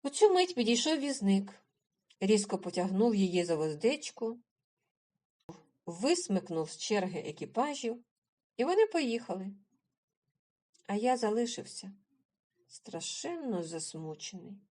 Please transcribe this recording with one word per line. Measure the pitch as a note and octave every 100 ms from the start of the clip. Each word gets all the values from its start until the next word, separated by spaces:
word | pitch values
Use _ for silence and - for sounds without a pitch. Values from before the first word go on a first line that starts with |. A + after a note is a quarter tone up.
У | C#4
цю | - G#4
мить | F#4 F#4
підійшов | D4 A3 A#3+ D#4 D#4
візник, | C#4+ C4+ G3 G3 G3 - _ _ _ _ _ _
різко | G3 G#3+ G3 F#3
потягнув | F3 F3 F#3 F#3+ A#3
її | G#3 F#3 F3
за | E3+ D#3+
вуздечку, | D#3 D3+ A3 D4 - - A3+ A#3+ _ _ _ _ _ _ _ _ _ _ - - _ _ -
висмикнув | E3+ B3+ F4 - F#3+ - E3 D#3+
з | -
черги | - G#3 F#3 E3
екіпажів, | - - C#3+ A3 C#4+ C#4+ A#3 A#3+ _ _ _ _ _ -
і |
вони | C4 F#4+ A4
поїхали. | F4 C4 A#3 - F#3 F#3+ G3+ _ _ _ _ _ _ _ _ _ _ _ _ -
А |
я | G#3 A#3+ B3+
залишився | A3 A3 A#3+ - - - G3 - _ _ _ _ _ _ _
страшенно | - - E3 - - - F4 C4+ F#3
засмучений. | E3 E3 - D#3+ D#3 D3+ - F#3 F3 G3+ _